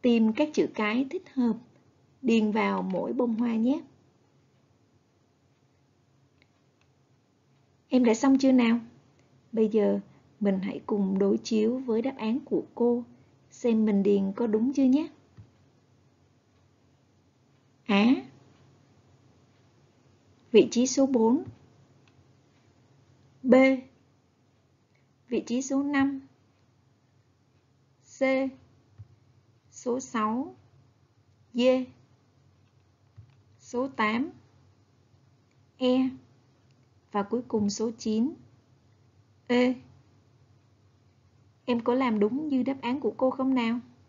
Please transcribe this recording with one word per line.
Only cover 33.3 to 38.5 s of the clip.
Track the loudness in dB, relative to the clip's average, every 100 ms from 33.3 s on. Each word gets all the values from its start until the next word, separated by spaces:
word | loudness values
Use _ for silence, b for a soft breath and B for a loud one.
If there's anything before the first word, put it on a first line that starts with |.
| _ _ _
Số | -10 -6 -6
tám. | -2 -2 -2 -6 -10 _ _ _ _ _ _ _ _ _ _ _ _ _ _
E. | 0 2 0 -4 -20 _ _ _ _ _ _ _ _
Và | -6
cuối | -4 -6 -4
cùng | -2 -2
số | -2 -6 -6
chín. | -4 -2 -2 -4 -20